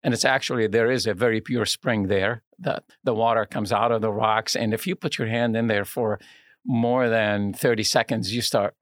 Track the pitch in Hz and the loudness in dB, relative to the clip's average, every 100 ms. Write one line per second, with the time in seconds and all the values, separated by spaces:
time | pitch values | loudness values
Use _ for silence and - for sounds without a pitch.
0 | 160 117 131 131 - 123 110 110 113 127 | 0 0 2 0 0 0 2 2 2 2
1 | 107 92 120 110 - 123 104 - 135 110 | -2 0 0 0 -2 -2 -2 -2 -2 0
2 | 95 98 95 120 _ _ 165 - _ _ | 0 2 0 -2 _ _ -6 -6 _ _
3 | - 110 113 113 104 135 101 104 117 113 | -4 0 2 2 0 -4 -2 0 2 0
4 | 110 104 110 110 110 - 113 110 - 185 | 0 0 2 0 -2 -2 -2 -2 -4 -4
5 | 156 - 113 117 120 113 117 104 98 - | -6 -4 -2 0 0 0 2 0 0 -2
6 | 113 101 - - _ _ - 120 120 127 | -2 -4 -8 -20 _ _ -2 0 2 2
7 | 123 113 107 104 101 92 131 113 107 127 | 2 2 2 0 -2 0 0 2 2 0
8 | 110 113 104 117 110 117 101 _ | 0 -2 -2 -4 -2 0 -2 _